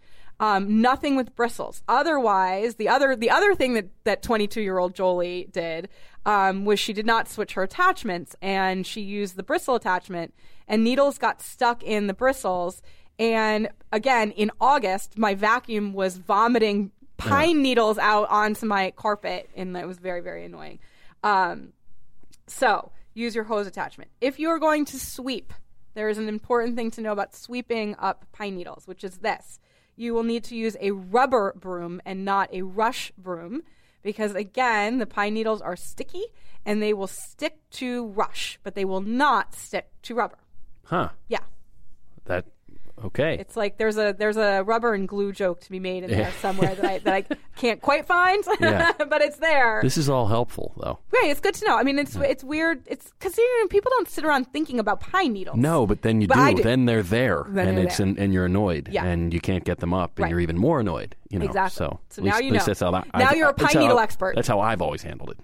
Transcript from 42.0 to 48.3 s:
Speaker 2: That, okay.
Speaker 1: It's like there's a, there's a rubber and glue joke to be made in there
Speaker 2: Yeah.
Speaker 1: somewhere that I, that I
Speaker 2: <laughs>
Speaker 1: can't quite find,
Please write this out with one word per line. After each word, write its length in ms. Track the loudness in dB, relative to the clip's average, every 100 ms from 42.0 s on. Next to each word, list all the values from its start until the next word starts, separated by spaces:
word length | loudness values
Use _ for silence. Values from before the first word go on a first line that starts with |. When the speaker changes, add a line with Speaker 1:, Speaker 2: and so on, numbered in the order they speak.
| -14 -12 -4
Speaker 2:
That, 200 | -4 -4 -14 -14 -8 -6 -6 -4
okay. 320 | -2 0 -2
Speaker 1:
It's 160 | -6 -4
like 200 | -4 0
there's 200 | -2 0
a, 160 | 0 0
there's 200 | 0 2
a 260 | 2 2
rubber 300 | 2 0 2
and 140 | 0 -2
glue 240 | -2 -4
joke 300 | -2 -2 -2
to 100 | -8
be 80 | -8
made 240 | -6 -6
in 60 | -2
there 80 | -2
Speaker 2:
Yeah. 100 | -2 -2
Speaker 1:
somewhere 340 | -2 2 0 0
that 100 | -2
I, 120 | 0
that 140 | 0
I 80 | 0
Speaker 2:
<laughs> 340 | -2 -8 -8 -4
Speaker 1:
can't 240 | -2 0
quite 240 | 2 0 2
find, 380 | 4 4